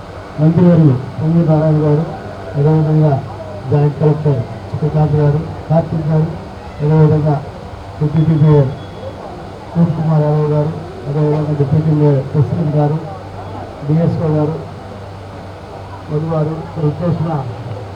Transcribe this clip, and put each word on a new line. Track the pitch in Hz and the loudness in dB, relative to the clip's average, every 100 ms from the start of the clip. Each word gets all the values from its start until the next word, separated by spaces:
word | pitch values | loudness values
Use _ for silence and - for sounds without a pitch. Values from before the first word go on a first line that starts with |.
| - - - - | -14 -14 -12 0
మంత్రివర్యులు | 156 175 175 160 151 123 123 - | 2 6 6 6 6 4 -2 -4
పొంగి | 156 170 156 | 0 2 4
నారాయణ | 151 156 151 151 | 4 4 4 4
గారు, | 147 165 - - - - 143 | 2 0 -6 -10 -12 -6 0
అదేవిధంగా | 147 156 151 156 151 131 - - - - 131 | 2 4 4 4 4 2 -2 -10 -12 -10 0
జాయింట్ | 147 147 139 | 2 2 2
కలెక్టర్ | 151 147 147 123 117 - - | 2 2 2 0 -2 -10 -8
శ్రీకాంత్ | - 151 151 151 147 | -4 0 2 2 4
గారు, | 147 151 170 - - | 2 2 -4 -8 0
కార్తీక్ | 160 160 165 151 | 0 0 -2 0
గారు, | 156 165 180 - - - - | 0 0 -4 -12 -14 -14 -4
అదేవిధంగా | 151 156 151 151 151 143 - - - - - - | 2 4 6 4 2 0 -4 -12 -14 -14 -14 -4
డిప్యూటీ | 151 156 160 156 | 0 2 2 4
మేయర్ | 151 147 127 - - - - - - - - - - | 6 6 4 -2 -10 -12 -12 -12 -12 -12 -12 -14 -6
శివ్ | 170 156 160 | 0 0 0
కుమార్ | 160 156 151 | 0 2 2
యాదవ్ | 151 147 151 | 2 2 0
గారు, | 151 160 - - 143 | 0 -4 -10 -10 -6
అదేవిధంగా | 147 151 151 151 147 | 0 0 0 0 0
డిప్యూటీ | 139 156 156 151 | 2 2 2 4
మేయర్ | 147 139 135 | 4 2 2
ప్రసన్న | 151 - 175 151 147 | 0 2 0 0 2
గారు, | 147 160 - - - - - - - - 143 | 2 0 -4 -10 -12 -12 -12 -12 -12 -8 0
డిఎస్ఓ | 160 156 113 160 151 | 2 2 0 0 0
గారు, | 151 - - - - - - - - - - - - - - - - | 0 -4 -10 -14 -14 -14 -14 -14 -14 -14 -14 -16 -16 -14 -14 -14 -6
మధు | 151 160 | -4 -2
గారు, | 160 156 160 - | -2 -2 -4 -8
ఇక్కడ | 160 151 | -2 -2
వచ్చేసిన | 147 175 - 165 151 123 - - - - | 0 -2 0 -2 -2 -4 -8 -10 -10 -10